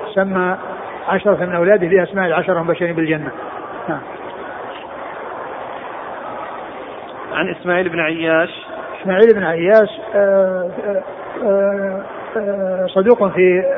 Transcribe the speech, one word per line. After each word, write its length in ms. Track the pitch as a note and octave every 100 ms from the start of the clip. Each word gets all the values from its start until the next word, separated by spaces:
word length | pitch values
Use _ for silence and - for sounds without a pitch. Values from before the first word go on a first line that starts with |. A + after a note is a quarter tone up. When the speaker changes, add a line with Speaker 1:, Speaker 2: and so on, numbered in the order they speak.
| -
Speaker 1:
سمى 420 | F#3+ G3 F#3 F3+ F#3+ - - - - -
عشرة 360 | F#3+ G#3 F3
من 100 | F3+
أولاده 320 | F3 F3 G#3 E3+
بأسماء 400 | F#3+ E3+ G3 F3+
العشرة 340 | D#3+ F#3 F3
المبشرين 340 | E3 E3 F3
بالجنة. 360 | E3 D#3+ D#3 C#3+ - - - - - -
نعم. 120 | C#4+ - - - - - - - - - - - - - - - - - - - - - - - - - - - - - - - - -
Speaker 2:
عن 160 | D#3+ F3
إسماعيل 400 | E3 F3+ F3 F#3
بن 120 | E3
عياش. 680 | D#3 E3 D#3+ D#3+ E3+ - - - - -
Speaker 1:
إسماعيل 260 | F#3+ F#3 A3+
بن 100 | G#3
عياش، 440 | E3+ E3 F3 A3 G#3 - -
آه، 560 | G3+ G3 G3 F#3 F#3 F3 F#3+ G3+ F#3+ - - - -
آه، 580 | A#3 G3 G3 G3+ G3 F#3+ F#3+ - - A3+
آه، 500 | G3+ G3 F#3+ F#3 F3+
صدوق 420 | F#3+ G3+ A#3 G3
في 340 | F3+ F#3 F3+ F#3